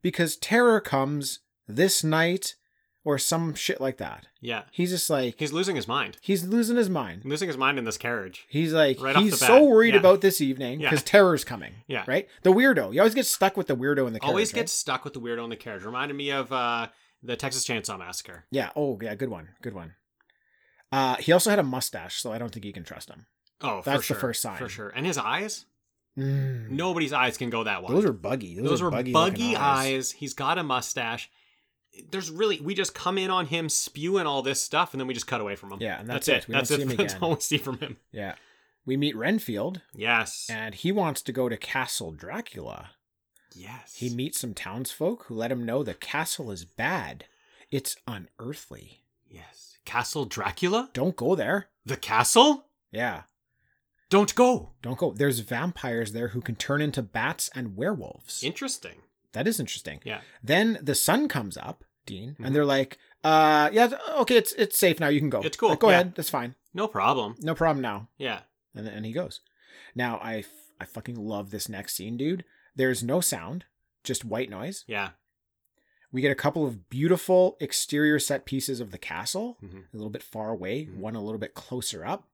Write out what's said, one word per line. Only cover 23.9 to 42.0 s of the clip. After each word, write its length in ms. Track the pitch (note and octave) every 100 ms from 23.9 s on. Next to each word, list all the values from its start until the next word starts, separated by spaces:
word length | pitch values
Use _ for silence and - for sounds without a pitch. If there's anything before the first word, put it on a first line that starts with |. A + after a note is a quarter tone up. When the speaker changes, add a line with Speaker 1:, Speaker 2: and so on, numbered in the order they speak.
Speaker 1:
That's 120 | C3+
the 120 | -
Speaker 2:
sure. 20 | C3
Speaker 1:
first 260 | B2+ A2+
sign. 160 | A#2+ F#2+
Speaker 2:
For 100 | B2
sure. 220 | G2 G#2
And 160 | A#2+ D#3+
his 100 | C#3+
eyes? 460 | G#2+ C#3+ G#3 - - _ _ _ _ -
Speaker 1:
Mm. 500 | C3+ C#3 C3+ B2+ A2
Speaker 2:
Nobody's 420 | C3+ F3+ E3+ D3+
eyes 240 | C#3+ B2+ A2+
can 100 | B2
go 160 | A2+
that 180 | A2 G2
wide. 100 | F#2
Speaker 1:
Those 120 | C#3+
are 80 | G#3
buggy. 440 | A2+ F2+ C3 G2 F2
Those 120 | C3
Speaker 2:
Those 140 | D3
Speaker 1:
are 60 | F3+
Speaker 2:
are 20 |
Speaker 1:
buggy 220 | A#2 B2+
Speaker 2:
buggy 300 | B2+ F3 G3+
Speaker 1:
looking 120 | A#3+ G#3+
eyes. 300 | C#3+ C3+ C3+
Speaker 2:
eyes. 180 | C3+ B2+
He's 220 | - C#3+
got 240 | - C#3 E3+
a 40 |
mustache. 680 | D#3+ B2+ A#2+ - A#2+ A#2 - _ _ _ _ _ _ - -
There's 200 | F#3+ F3
really, 300 | D#3+ G#3+ F#3+
we 140 | C#3+
just 200 | F#3+ F#3+
come 220 | - - F#3+
in 120 | F#3
on 160 | F#3 E3
him 220 | E3 D#3+
spewing 580 | - - - D#3 G3 E3
all 160 | C#3
this 180 | C3 C3+
stuff, 320 | - D#3 F3
and 80 | C3+
then 60 | C3
we 60 |
just 120 | C3 -
cut 140 | B2
away 160 | G#2 G2+
from 160 | G2+
him. 60 | G2
Speaker 1:
Yeah, 180 | A2+ F#2
and 80 | A2
that's 180 | B2 -
Speaker 2:
That's 20 |
Speaker 1:
it. 140 | B2+
Speaker 2:
it. 40 | -
Speaker 1:
We 60 |
Speaker 2:
That's 140 | C3 C3
Speaker 1:
don't 100 | D3
Speaker 2:
it. 20 | C#3
Speaker 1:
see 40 |
him 60 | B2
Speaker 2:
<laughs> 0 |
That's 160 | F3+
Speaker 1:
again. 80 | F#3+
Speaker 2:
all 120 | E3+
we 60 | D#3+
see 180 | - D3
from 200 | C#3 B2+
him. 180 | - A#2+ _
Speaker 1:
Yeah. 220 | A2+ G2 F2 _ _ _ _
We 120 | - C3+
meet 200 | D3 A2
Renfield. 640 | C#3 G#3+ - G#2 B2 F#3 _
Speaker 2:
Yes. 520 | - G#2+ A#2 A2 - -
Speaker 1:
And 240 | A3+ A3
he 160 | - E3
wants 300 | G3+ F3 C3
to 100 | -
go 160 | B2+ B2
to 80 | A2+
Castle 560 | - C3 B2+ -